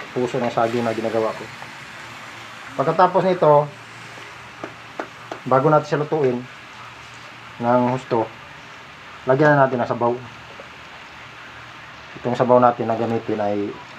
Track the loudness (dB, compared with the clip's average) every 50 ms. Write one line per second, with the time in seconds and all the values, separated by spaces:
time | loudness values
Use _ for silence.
0 | -2 -6 -4 -2 -2 0 0 0 -2 0 2 2 2 2 2 0 0 0 -2 -2
1 | -2 0 0 0 0 0 -2 -4 -10 -14 -14 -14 -14 -14 -14 -16 -16 -16 -16 -16
2 | -16 -16 -16 -16 -16 -16 -16 -16 -16 -16 -16 -16 -16 -12 -4 -2 0 0 4 4
3 | 4 6 6 4 2 2 2 4 6 6 8 6 6 2 -4 -14 -18 -18 -18 -18
4 | -18 -16 -16 -16 -16 -16 -18 -18 -18 -18 -18 -14 -14 -14 -14 -14 -18 -18 -12 -12
5 | -12 -12 -12 -18 -14 -14 -14 -8 -2 2 2 4 6 6 4 4 4 2 -2 -2
6 | -2 0 0 2 2 2 2 0 -4 -8 -14 -18 -18 -18 -18 -18 -18 -18 -16 -18
7 | -18 -18 -18 -18 -18 -18 -18 -18 -18 -18 -10 -4 2 4 4 4 4 4 0 -2
8 | -2 0 0 0 0 0 -4 -16 -18 -18 -18 -20 -18 -18 -18 -18 -18 -20 -20 -20
9 | -18 -18 -18 -8 0 2 4 6 6 6 8 6 6 4 4 0 -2 -2 -2 0
10 | 0 0 0 -2 -6 -12 -16 -18 -18 -18 -18 -18 -18 -18 -18 -18 -20 -18 -18 -18
11 | -18 -18 -18 -18 -18 -18 -18 -18 -18 -18 -18 -18 -18 -18 -18 -18 -18 -18 -18 -18
12 | -18 -16 -14 -6 -4 -2 2 2 4 8 8 8 8 8 4 4 0 -2 0 0
13 | 0 0 0 -2 0 -2 -2 0 0 0 0 0 -2 -4 -6 -8 -12 -16 -16